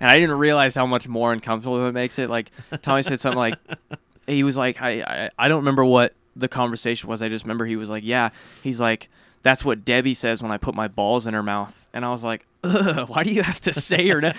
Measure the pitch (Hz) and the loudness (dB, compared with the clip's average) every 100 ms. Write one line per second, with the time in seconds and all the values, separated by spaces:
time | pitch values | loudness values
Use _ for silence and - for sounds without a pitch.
0 | 127 143 170 143 147 147 135 135 127 123 | 6 6 6 4 4 4 2 2 0 0
1 | 123 117 117 113 117 110 127 123 123 123 | -2 -2 0 0 -2 -4 -2 -2 -2 -2
2 | 123 - 123 117 107 - - 151 - 135 | -4 -4 -4 -4 -6 -12 -14 -8 0 0
3 | 135 127 135 123 117 110 - - _ 151 | 0 -2 -2 0 0 -2 -10 -16 _ -18
4 | _ _ - 143 139 135 127 - 123 113 | _ _ -2 0 2 2 -2 -2 -4 -4
5 | - 65 107 - 131 160 139 135 131 123 | -4 -6 -8 0 2 4 2 4 6 6
6 | 120 - _ - 127 127 120 113 120 117 | 4 0 _ -8 -6 -2 -2 -2 -4 -4
7 | 110 113 110 110 110 113 113 110 107 107 | -6 -6 -6 -6 -6 -6 -4 -4 -6 -8
8 | 107 123 113 - - - 135 120 117 110 | -2 0 0 -4 -18 -12 -8 -2 0 -2
9 | - _ _ _ 131 131 143 110 110 123 | -6 _ _ _ 2 2 0 -2 0 0
10 | 131 123 120 113 113 104 - 107 107 98 | 0 0 -2 -2 -4 -6 -6 -4 -4 -2
11 | 101 120 113 107 104 101 101 - - 117 | 0 0 0 -4 -2 -4 -6 -12 -16 -8
12 | 123 123 113 113 _ _ 180 196 196 151 | -6 -6 -6 -6 _ _ 0 2 2 0
13 | 120 135 175 208 180 170 170 143 - 175 | -4 -2 0 0 -2 -4 -4 -2 0 2
14 | 180 160 160 | 4 2 0